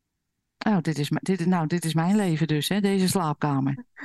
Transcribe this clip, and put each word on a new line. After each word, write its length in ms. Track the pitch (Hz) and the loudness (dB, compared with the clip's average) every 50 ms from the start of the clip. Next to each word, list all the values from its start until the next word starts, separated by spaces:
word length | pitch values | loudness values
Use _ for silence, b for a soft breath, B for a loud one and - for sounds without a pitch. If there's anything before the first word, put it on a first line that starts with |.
| _ _ _ _ _ _ _ _ _ _ _ | _ _ _ _ _ _ _ _ _ _ _
Oh, 200 | - - 220 208 180 | -4 -2 0 0 2
dit 160 | 147 165 151 | 0 0 -2
is 120 | 147 147 - | -2 -2 -2
m-, 80 | 156 - | -4 -4
dit, 240 | - - 190 170 165 | -2 -2 -2 0 0
nou, 220 | 180 185 175 160 | 0 2 2 0
dit 180 | 147 170 175 160 | 0 -2 -2 -2
is 80 | 165 151 | -2 0
mijn 220 | 160 165 180 202 | 0 2 2 2
leven 320 | 214 202 180 160 151 160 | 2 2 2 0 0 0
dus, 220 | 151 156 147 139 - | 0 0 0 0 0
hè, 100 | 185 208 | 0 0
deze 280 | 202 202 196 190 185 | 2 2 2 2 2
slaapkamer. 800 | 180 - 196 165 151 143 - - 147 139 135 135 135 139 - - _ _ - | 2 2 2 0 0 -2 0 0 0 0 0 0 0 -2 -4 -8 _ _ -18